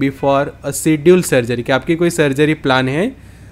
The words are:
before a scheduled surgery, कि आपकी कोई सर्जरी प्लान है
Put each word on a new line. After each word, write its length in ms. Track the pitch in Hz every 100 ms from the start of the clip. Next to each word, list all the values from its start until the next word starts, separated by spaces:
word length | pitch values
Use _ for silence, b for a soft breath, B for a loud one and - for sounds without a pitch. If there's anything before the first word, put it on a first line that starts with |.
before 440 | 139 135 139 139 143 -
a 100 | 139
scheduled 520 | 139 165 156 151 185 -
surgery, 360 | 135 120 120
कि 100 | 120
आपकी 220 | 131 147 165
कोई 140 | 170
सर्जरी 440 | 170 147 135 151 156
प्लान 320 | 139 131 131
है 220 | 143 226 B B B B